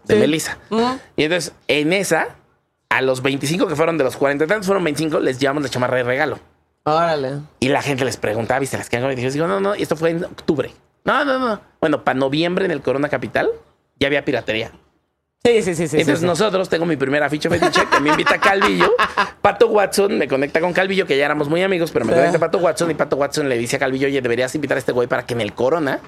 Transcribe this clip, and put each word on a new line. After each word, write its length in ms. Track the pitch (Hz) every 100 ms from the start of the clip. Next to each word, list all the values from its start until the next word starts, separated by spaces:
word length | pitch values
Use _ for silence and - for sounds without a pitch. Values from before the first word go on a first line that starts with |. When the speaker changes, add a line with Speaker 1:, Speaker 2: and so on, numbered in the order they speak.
| -
Speaker 1:
de 80 | 107
Speaker 2:
Sí. 40 |
Speaker 1:
Melissa. 360 | 131 156 - - -
Speaker 2:
Ujú. 300 | 220 247 262 - -
Speaker 1:
Y 60 | 151
entonces, 280 | 175 147 - -
en 240 | 143 151
esa, 360 | 196 185 160 480 - _ _ _ _ _
a 120 | 117
los 200 | 131 127
veinticinco 460 | 135 139 139 175 214
que 80 | 147
fueron, 220 | 165 165
de 80 | 127
los 100 | -
cuarenta 300 | 139 143 156
y 20 |
tantos, 200 | 214 185
fueron 140 | 196 165
veinticinco, 340 | 143 160 160
les 180 | 143 127
llevamos 240 | 139 147
la 40 | 135
chamarra 280 | 120 123 127
de 60 |
regalo. 360 | 123 131 151 104 - _ _ _ 151
Speaker 2:
Órale. 540 | 160 170 156 131 143 151 _
Speaker 1:
Y 100 | 131
la 120 | 135
gente 240 | 123 131 131
les 100 | -
preguntaba, 420 | 107 110 110 127
¿Viste 180 | 135 104
las 120 | -
que 80 | 120
y 240 | 131 127
yo 100 | 127
digo, 160 | 143 165
"No, 120 | 196
no", 160 | 196 202
y 60 |
esto 140 | 156 156
fue 160 | 165
en 120 | 170
octubre. 480 | 180 - - 143 117 - _ _
"No, 220 | - 247 285
no, 140 | 262
no". 200 | 247 202 - _
Bueno, 220 | 160 139
para 140 | - 131
noviembre 460 | 135 151 170 180 190
en 60 |
el 100 | 147
Corona 280 | 135 135 147
Capital 400 | 131 123 131 - 233 - _ _ _
ya 80 | 139
había 160 | 143
piratería. 480 | 143 120 - 110 110 - _ _ _ _ _ _
Speaker 2:
Sí, 180 | 240 226
sí, 140 | 185 165
sí, 120 | 170
sí, 100 | 156
Speaker 1:
Entonces 200 | - 175
Speaker 2:
sí, 20 |
sí. 40 | 175
Speaker 1:
nosotros, 440 | 165 214 185 180
tengo 160 | 170 170
mi 80 | 147
primer 260 | 135 147
afiche 260 | 143 151 165
fetiche, 380 | 175 349 370 -
que 80 | 339
me 100 | 285
invita 300 | 311 311 175
Calvillo. 520 | - 196 208 185 - 466
Speaker 2:
<laughs> 440 | 214 - 196 -
Speaker 1:
Pato 260 | - 175 226
Watson 500 | 208 196 - 202 220
me 100 | 139
conecta 320 | 135 143 160
con 140 | 175
Calvillo, 320 | 175 190 190 175
que 100 | 139
ya 80 | 143
éramos 240 | 151 143
muy 120 | 165
amigos, 260 | 190 180 165
pero 140 | 127 113
me 80 |
Speaker 2:
Sí. 40 | 170
Speaker 1:
conecta 180 | 165 170
Pato 180 | 165 185
Watson 300 | 175 156 170
y 20 | 147
Pato 200 | 151 135
Watson 340 | 139 151 139
le 80 | 120
dice 180 | 120 139
a 40 |
Calvillo, 260 | 135 131 139
"Oye, 140 | 139
deberías 320 | 123 117 127
invitar 220 | 156 139 135
a 40 |
este 120 | 135
güey 160 | 123 123
para 180 | 120 120
que 80 | 120
en 60 |
el 120 | 104
Corona, 460 | - 123 170 143 -